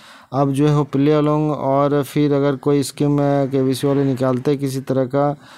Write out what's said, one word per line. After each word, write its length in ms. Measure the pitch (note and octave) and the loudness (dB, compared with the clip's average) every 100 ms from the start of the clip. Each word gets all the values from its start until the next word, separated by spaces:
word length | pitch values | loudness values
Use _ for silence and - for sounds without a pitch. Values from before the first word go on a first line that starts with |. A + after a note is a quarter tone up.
| - - - | -20 -20 -8
अब 180 | C3 C#3+ | -2 0
जो 160 | C3+ D3+ | 2 2
है 80 | D3 | 2
वो 80 | |
प्ले 300 | C#3+ C3+ C#3+ | 0 0 2
अलोंग, 380 | D3+ D3+ D3+ D3+ | 2 2 0 0
और 520 | C#3 C3 C#3 C#3+ D3 | -2 0 0 2 0
फिर 300 | C3 D3+ D3 | -2 -2 0
अगर 220 | C#3+ C#3+ C3 | 0 0 -2
कोई 280 | D3 C#3+ | 0 0
स्कीम, 340 | C#3 - C#3+ C#3+ | -2 -2 0 0
अ, 280 | C#3+ C#3 C3+ | 0 0 0
केबीसी 420 | C3+ C3 B2+ C#3+ | 0 0 0 0
वाले 160 | C#3 | 0
निकालते 480 | C#3 B2+ C3 B2+ C#3 | 0 0 0 0 -2
हैं 80 | C#3 | -2
किसी 220 | C#3 C3+ | -2 -6
तरह 240 | C3 C3 B2+ | -4 -2 -2
का 300 | C#3+ C#3+ C#3+ - | 0 -2 -4 -12